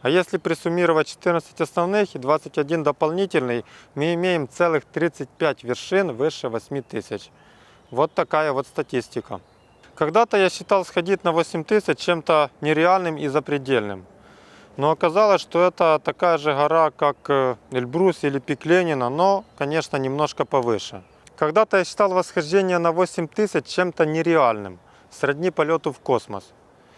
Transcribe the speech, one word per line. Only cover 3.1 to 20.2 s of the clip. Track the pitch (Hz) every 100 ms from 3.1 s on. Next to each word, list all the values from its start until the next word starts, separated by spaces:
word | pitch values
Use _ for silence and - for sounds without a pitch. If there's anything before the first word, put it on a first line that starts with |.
| 175 196 160 127 120 - - -
мы | 135 156 170
имеем | 185 170 135
целых | - 175 151 -
тридцать | 156 165 - -
пять | _ 156 131
вершин | 120 123 - 190 180 113
выше | 151 - 127
восьми | 113 - 139
тысяч. | - 113 - 104 - _ _ _ - _ _
Вот | 120 156
такая | - 160 156 156
вот | 131 135
статистика. | - 143 127 - 117 - 98 - _ _ _ -
Когда-то | - 156 196 233 208
я | 185
считал | - - 196 175
сходить | 180 170 190
на | 175
восемь | 165 165 170
тысяч | 151 214 - 139
чем-то | - 170 - 156 143 -
нереальным | 147 156 170 190 175 151
и | 147
запредельным. | 143 143 143 131 123 104 95 92 - - - - - - -
Но | 147
оказалось, | 160 170 180 214 185
что | - 170 180
это | - 165 151
такая | - - 175 160
же | 151
гора, | 139 147 160 156
как, | - 147 - -
э, | 139 131 113 -
Эльбрус | 127 123 160 190 156
или | 143 139
пик | 143 143 156
Ленина, | 180 170 139 123
но, | 147 190 196 - -
конечно, | 143 160 - 143
немножко | 131 143